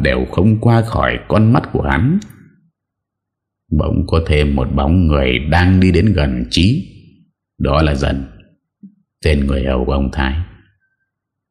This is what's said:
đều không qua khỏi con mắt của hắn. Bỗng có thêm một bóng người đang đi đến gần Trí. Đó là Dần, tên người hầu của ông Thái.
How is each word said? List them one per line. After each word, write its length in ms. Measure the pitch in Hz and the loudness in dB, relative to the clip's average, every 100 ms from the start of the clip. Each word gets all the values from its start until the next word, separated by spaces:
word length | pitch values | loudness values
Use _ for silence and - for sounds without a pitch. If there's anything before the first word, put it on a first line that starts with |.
đều 220 | 71 64 | -2 -2
không 360 | 64 - 107 110 | -2 0 2 2
qua 220 | 117 113 | 2 2
khỏi 360 | 110 - 64 60 - | 0 -2 -2 -2 -2
con 240 | 98 110 | 2 4
mắt 100 | 147 - | 2 0
của 100 | - | -4
hắn. 360 | 78 69 123 196 - - - _ _ _ _ _ _ _ _ _ _ _ - 78 | -2 0 0 0 -4 -20 -20 _ _ _ _ _ _ _ _ _ _ _ -4 -2
Bỗng 280 | 71 - 80 | 0 -2 0
có 160 | 82 82 | -2 2
thêm 300 | 76 71 69 | 0 2 0
một 120 | 62 | -2
bóng 320 | 67 69 90 82 | -2 0 2 2
người 320 | 71 64 62 | 2 0 -2
đang 420 | 76 87 92 92 | 0 2 4 4
đi 120 | 92 | 4
đến 200 | 82 107 | 2 2
gần 320 | 80 71 62 - | 0 -2 -4 -4
Trí. 380 | 82 95 139 - - - _ _ _ _ - | 0 0 0 -6 -18 -20 _ _ _ _ -6
Đó 240 | 71 73 | -2 0
là 120 | 76 | 0
Dần, 300 | 69 71 69 65 - - _ _ _ - _ _ _ | 0 -4 -4 -8 -16 -20 _ _ _ -20 _ _ _
tên 220 | 80 73 69 | -2 0 0
người 180 | 67 | -2
hầu 200 | 65 64 | -2 -2
của 80 | 64 | -2
ông 180 | 69 67 | -2 -2
Thái. 240 | 67 65 73 90 - _ _ _ _ _ _ _ _ _ | -2 -4 -4 -8 -14 _ _ _ _ _ _ _ _ _